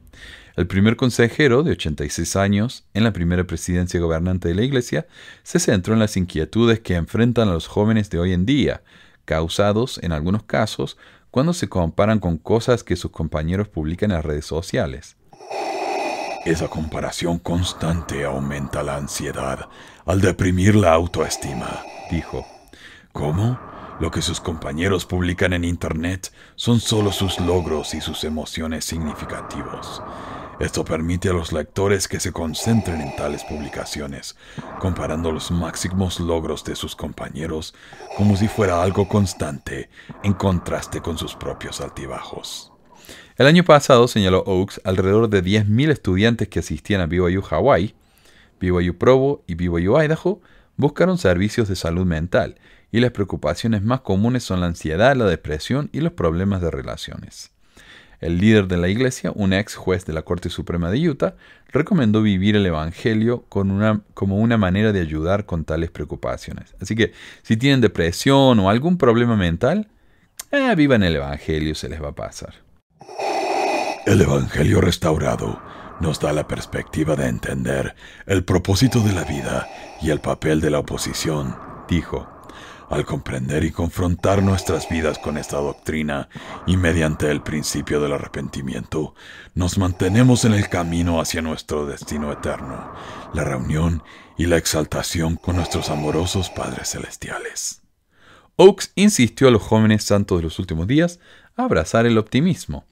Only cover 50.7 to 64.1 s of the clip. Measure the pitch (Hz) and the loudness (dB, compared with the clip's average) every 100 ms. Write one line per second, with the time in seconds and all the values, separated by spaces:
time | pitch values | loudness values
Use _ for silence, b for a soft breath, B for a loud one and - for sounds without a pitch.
50.7 | - 143 - 175 180 98 87 104 - 107 | -2 -2 2 2 4 2 2 2 0 -2
51.7 | 95 87 85 92 80 82 - 73 - b | -2 -2 0 0 0 0 0 -2 -6 b
52.7 | b b 107 120 117 98 82 73 - 113 | b b 0 0 0 -4 -2 -2 -2 0
53.7 | 110 101 127 - 95 110 127 - 92 87 | 0 0 -2 0 0 2 0 -2 -2 -2
54.7 | 85 76 80 120 135 107 80 - 76 - | -2 -4 2 4 4 2 0 -2 -8 -2
55.7 | 127 147 - 165 - 85 82 98 95 87 | -4 -2 -4 -4 0 0 2 0 0 -2
56.7 | 71 58 55 - - - - - _ B | -4 -8 -10 -12 -14 -16 -20 -20 _ B
57.7 | B B B B B - 87 107 107 98 | B B B B B -2 4 6 6 6
58.7 | 90 87 104 127 - - - 98 95 104 | 2 0 2 0 -2 -6 -2 0 2 0
59.7 | - - 90 - 80 - 85 90 - 80 | -6 -2 -2 -2 -8 -4 -4 -4 -8 -4
60.7 | 87 85 110 170 143 - - B B B | -2 0 0 0 0 -4 -4 B B B
61.7 | 131 151 180 117 107 107 98 98 107 95 | -2 2 2 4 4 4 4 4 4 2
62.7 | 80 80 85 123 110 113 120 - 101 98 | 0 -4 -2 0 2 2 -2 -4 -2 0
63.7 | 98 107 107 - | 2 2 0 -4